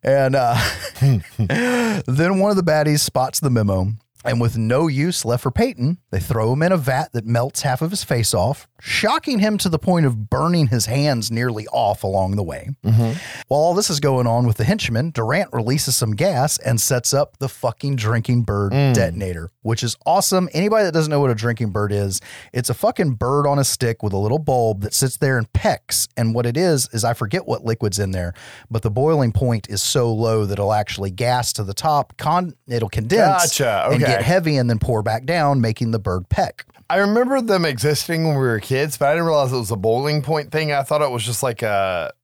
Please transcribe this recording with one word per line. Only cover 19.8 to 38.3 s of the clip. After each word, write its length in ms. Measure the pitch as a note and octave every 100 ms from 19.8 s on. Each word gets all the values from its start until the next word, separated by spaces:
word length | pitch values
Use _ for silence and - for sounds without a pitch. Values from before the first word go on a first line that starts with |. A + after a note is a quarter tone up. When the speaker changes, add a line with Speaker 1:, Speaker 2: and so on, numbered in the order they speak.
Speaker 1:
is 120 | A#2+ - -
awesome. 440 | F3+ F#3+ F#3 F3+
Anybody 300 | - G3+ A3 G3
that 80 |
doesn't 160 | D#3+ D#3
know 100 | D3
what 100 | C#3
a 40 | A2+
drinking 340 | A#2 A2+ A2+
bird 220 | F#2+ G#2
is, 300 | G2+ G2+ F#2+ - - -
it's 160 | - B2
a 40 | A#2
fucking 360 | G#3 B3+ E3+ A2+
bird 320 | B2 C#3+ C#3+
on 100 | C#3+
a 40 |
stick 400 | C3+ - A#2+ A2+
with 100 | G#2+
a 40 | G2
little 220 | G#2 C#3+
bulb 420 | D3 B2+ A2+ G2
that 120 | G#2
sits 240 | - C3+ -
there 200 | C#3+ C3
and 140 | A2
pecks. 540 | - G#3+ - _ - - -
And 180 | A#2 A2+
what 100 | A#2+
it 120 | B2
is, 320 | F3+ D3 -
is 120 | A#2
I 100 | A#2
forget 340 | A#2 G#2+ F3+ -
what 160 | A2+
liquid's 340 | A2+ A2+ A2 G2
in 120 | G2
there, 220 | F#2+ F2 F2+ - - -
but 120 | A2+
the 80 | A2
boiling 400 | G#2 C#3+ D#3+ B2+
point 360 | G#2 B2+ A#2 -
is 120 | G2+
so 300 | - C#3+ A#2+
low 320 | A2 A2+ A2 G2+
that 80 |
it'll 200 | G2+ G2+
actually 380 | G#2+ G#2 - G2
gas 420 | F2+ A#2+ B2 A#2+
to 100 | -
the 100 | G2+
top, 400 | G2 D#3+ D3 - -
con-, 360 | D3+ E3+ F3+ - -
it'll 220 | A#2+ A2
condense 680 | A2 A2 G3 G3+ F#3+ E3+ -
Speaker 2:
Gotcha. 300 | C3+ G2+ -
Speaker 1:
and 80 | D3
get 120 | C#3
Speaker 2:
Okay. 120 | G2
Speaker 1:
heavy 340 | G#2+ F3+ D#3+ C#3+
and 120 | B2
then 80 | A2+
pour 220 | - A2+
back 220 | G#2 A2+ C3
down, 360 | F3 D3 C#3
making 300 | A2+ G#2+ A#2
the 80 | A2+
bird 280 | G2 F2+ F2+
peck. 380 | - F3+ - - - _
Speaker 2:
I 80 | F3
remember 420 | G3+ G#3+ B3 C4+
them 240 | A#3 F#3+
existing 600 | E3 B2+ D3 D3+ - E3
when 60 | D#3+